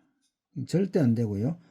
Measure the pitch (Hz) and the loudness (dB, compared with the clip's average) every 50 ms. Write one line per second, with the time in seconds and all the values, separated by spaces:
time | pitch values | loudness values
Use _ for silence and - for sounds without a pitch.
0 | _ _ _ _ _ _ _ _ _ _ - - 123 - - 175 196 190 - 185 | _ _ _ _ _ _ _ _ _ _ -10 -10 -8 -2 0 0 0 0 2 2
1 | 139 117 113 117 117 104 101 98 110 147 170 - _ _ | 4 4 2 2 0 -2 -2 -2 -2 -4 -4 -6 _ _